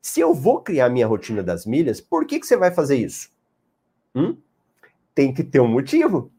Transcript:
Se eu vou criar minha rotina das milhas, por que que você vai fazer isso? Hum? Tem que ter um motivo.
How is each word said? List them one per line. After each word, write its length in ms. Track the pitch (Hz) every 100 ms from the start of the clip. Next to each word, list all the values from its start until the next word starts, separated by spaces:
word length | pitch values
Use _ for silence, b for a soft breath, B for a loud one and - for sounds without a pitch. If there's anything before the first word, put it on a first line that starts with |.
Se 180 | - -
eu 160 | 339
vou 260 | 156 151 269
criar 280 | - 160 123
minha 180 | 123 113
rotina 380 | 107 - 107
das 200 | 90 85
milhas, 360 | 104 131 156 107
por 260 | - 165 302
que 140 | 294
que 60 | -
você 100 | 233
vai 160 | 180
fazer 240 | 180 143 139
isso? 340 | 104 - - _ _ _ _ _ _ _ _ 127
Hum? 200 | 170 - _ _ _ _ b _ _
Tem 180 | - 139
que 120 | 131
ter 160 | - 151
um 80 | 120
motivo. 640 | 117 139 311 302 175 113